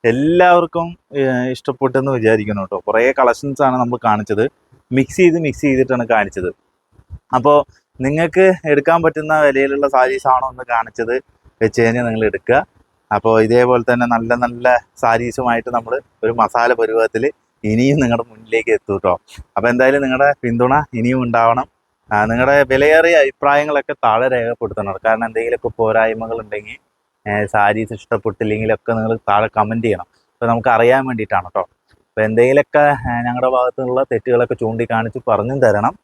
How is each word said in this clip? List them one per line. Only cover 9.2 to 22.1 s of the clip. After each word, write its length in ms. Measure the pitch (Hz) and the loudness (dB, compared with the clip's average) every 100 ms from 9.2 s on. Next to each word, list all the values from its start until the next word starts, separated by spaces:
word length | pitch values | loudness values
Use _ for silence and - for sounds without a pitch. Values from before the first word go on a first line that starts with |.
| 156 156 | -2 2
വിലയിലുള്ള 460 | 147 135 139 139 143 | 2 2 0 2 2
സാരീസ് 400 | 131 127 131 135 | 4 2 0 0
ആണോ 220 | 127 131 | 0 0
എന്ന് 140 | 127 127 | -10 -6
കാണിച്ചത് 540 | 117 113 - 117 127 - _ _ _ | -4 -4 -6 -4 -4 -6 _ _ _
വെച്ച് 200 | 113 - | -2 2
കഴിഞ്ഞാൽ 240 | 117 120 120 | 0 0 -4
നിങ്ങൾ 200 | 113 107 | -2 -2
എടുക്കുക. 400 | 95 - 131 175 _ _ _ _ 104 | -4 0 0 0 _ _ _ _ -2
അപ്പോ 240 | 113 113 | 2 2
ഇതേപോലെ 540 | 110 120 123 123 117 | 4 4 4 2 2
തന്നെ 120 | 123 120 | 0 0
നല്ല 280 | 117 113 120 | -2 0 -2
നല്ല 480 | 123 120 123 120 _ - | -2 -2 0 0 _ -4
സാരീസുമായിട്ട് 720 | 120 113 120 113 127 117 120 | 0 0 -2 -4 -2 -2 -2
നമ്മൾ 320 | 120 113 127 _ _ | -6 -4 -8 _ _
ഒരു 80 | 110 | -4
മസാല 420 | 117 104 120 120 | 0 0 2 0
പരുവത്തിൽ 580 | 117 113 113 113 113 135 - _ _ | 0 0 0 0 0 -4 -6 _ _
ഇനിയും 360 | 107 110 131 143 | -2 0 2 0
നിങ്ങളുടെ 240 | 127 117 117 | 0 -2 -6
മുന്നിലേക്ക് 420 | 110 110 113 113 | -16 -6 -4 0
എത്തും 260 | 107 - 98 | -2 -2 -2
ട്ടോ. 220 | 95 90 _ - - - | -2 -2 _ -20 -10 -2
അപ്പൊ 120 | 117 | 0
എന്തായാലും 320 | 123 131 143 | 2 2 2
നിങ്ങളുടെ 320 | 135 127 143 143 | -2 0 0 0
പിന്തുണ 440 | 120 117 123 143 151 | -4 0 2 0 -2
ഇനിയും 300 | 117 120 131 | -4 -2 -2
ഉണ്ടാവണം. 440 | 123 117 117 117 143 _ _ _ _ | -2 2 2 0 -4 _ _ _ _